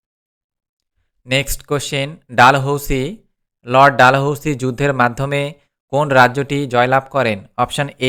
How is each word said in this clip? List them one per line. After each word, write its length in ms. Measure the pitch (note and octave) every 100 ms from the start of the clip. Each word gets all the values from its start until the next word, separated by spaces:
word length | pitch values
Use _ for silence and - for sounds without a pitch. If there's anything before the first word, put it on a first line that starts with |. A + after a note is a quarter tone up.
| _ _ _ _ _ _ _ _ _ _ _ _ B2
নেক্সট 340 | C3 C3+ -
কোশ্চেন, 460 | - C#3+ - C#3 C#3+ D#3+ _
ডালহৌসি, 720 | A#2+ B2 C#3 C3+ C#3+ - C3+ C#3 A3 _ _ _ _ A#2+
লর্ড 260 | B2+ C#3 C3
ডালহৌসি 540 | B2+ C3+ C#3 C#3 D#3
যুদ্ধের 380 | C3 B2+ A#2+ C#3+
মাধ্যমে 480 | C3+ A#2+ A#2 C#3 C#3+ C#3+ D3 _ _ -
কোন 140 | C#3 D3
রাজ্যটি 480 | C3 B2 B2+ C3 C#3+ C#3
জয়লাভ 380 | A#2+ B2 C3 C3+
করেন? 280 | C3+ A#2 G2+ - -
অপশন 300 | B2 - C#3 -